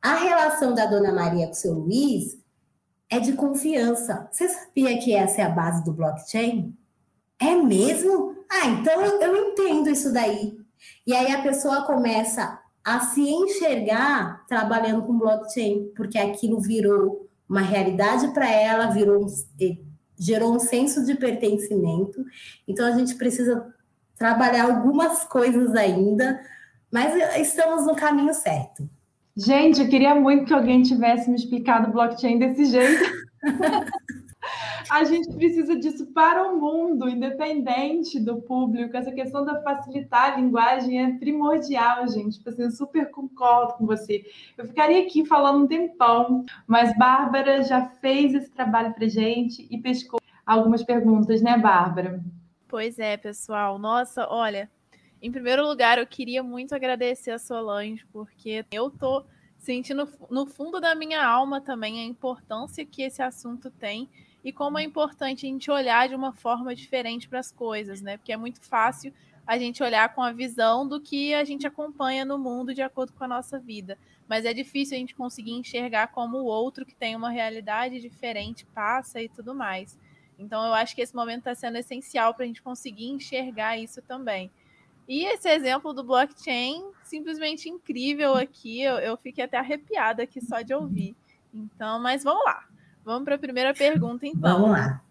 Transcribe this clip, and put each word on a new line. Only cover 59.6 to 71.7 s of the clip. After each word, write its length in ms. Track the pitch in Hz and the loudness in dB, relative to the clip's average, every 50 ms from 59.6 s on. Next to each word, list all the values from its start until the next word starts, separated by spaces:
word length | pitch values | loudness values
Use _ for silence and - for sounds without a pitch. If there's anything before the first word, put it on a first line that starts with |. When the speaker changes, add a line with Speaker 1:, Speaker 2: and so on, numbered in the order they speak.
| - - 254 247 254 - 277 277 285 | -8 -8 -6 -6 -6 -6 -6 -6 -6
Speaker 3:
fu-, 220 | 285 - - - - | -8 -10 -20 -16 -8
no 160 | 240 262 277 | -6 -6 -6
fundo 360 | 277 - _ 285 320 339 370 | -6 -8 _ -12 -10 -8 -4
da 120 | 330 330 330 | -2 -2 -2
minha 320 | 320 311 311 320 311 294 | -2 -4 -6 -4 -2 0
alma 360 | 247 233 247 269 277 277 277 | 2 2 2 2 0 -4 -8
também 400 | 277 277 269 233 220 214 220 233 | -6 -8 -10 -8 -8 -8 -8 -8
a 20 | 233 | -10
importância 840 | 226 240 - - 262 254 247 _ _ 220 220 247 294 - - 311 | -12 -12 -10 -8 -10 -10 -10 _ _ -12 -12 -12 -12 -14 -14 -16
que 160 | 294 - - | -16 -10 -10
esse 200 | 269 269 262 - | -10 -10 -6 -6
assunto 500 | 269 254 247 - - 240 240 247 - 262 | -8 -8 -8 -10 -16 -14 -14 -14 -14 -18
tem 380 | - _ - 208 208 220 254 262 _ _ - _ _ _ _ | -18 _ -10 -10 -10 -10 -12 -14 _ _ -20 _ _ _ _
e 80 | 262 | -14
como 260 | 262 - 285 285 294 302 | -10 -6 -6 -4 -4 -4
é 60 | 311 | -6
importante 640 | 311 294 320 302 302 302 _ 294 269 269 269 - | -6 -4 -4 -4 -4 -4 _ -8 -8 -8 -8 -8
a 40 | 269 | -10
gente 220 | 262 269 254 - | -10 -10 -4 -2
olhar 380 | 285 285 269 247 233 233 254 262 | -2 -2 0 2 2 2 2 2
de 60 | 262 | -2
uma 180 | 262 262 269 247 | -6 -8 -8 -8
forma 420 | _ _ 233 240 240 247 254 247 | _ _ -4 -4 -4 -4 -8 -10
diferente 540 | 247 262 - - 254 247 226 233 240 233 - | -10 -10 -6 -6 -6 -4 -4 -8 -10 -12 -10
pras 200 | - 254 254 - | -10 -10 -10 -10
coisas, 520 | - _ 247 226 220 214 214 202 196 196 | -12 _ -8 -6 -6 -6 -8 -10 -12 -14
né? 160 | 196 196 202 214 | -12 -12 -14 -14
Porque 160 | _ - 226 | _ -10 -10
é 40 | 220 | -8
muito 240 | 226 240 240 _ | -8 -12 -14 _
fácil 520 | _ - - 233 220 240 254 - - 269 277 _ _ _ _ _ _ - | _ -6 -2 0 0 0 -2 -4 -14 -18 -20 _ _ _ _ _ _ -4
a 100 | 226 247 | -4 -2
gente 240 | 247 240 240 - | -2 -6 -6 -4
olhar 320 | 285 240 226 214 220 226 - | -4 0 2 2 2 2 2
com 80 | - | -4
a 100 | 254 240 | -4 -4
visão 560 | 233 233 254 254 233 240 226 226 226 247 277 277 | -4 -6 -10 -10 -2 0 2 2 2 2 0 -6
do 120 | 277 294 | -8 -10
que 340 | 294 - 294 277 277 285 294 | -10 -8 -6 -6 -2 -2 -2
a 100 | 294 294 | -2 -2
gente 220 | 285 285 277 277 | -4 -6 -8 -8
acompanha 600 | 285 | -10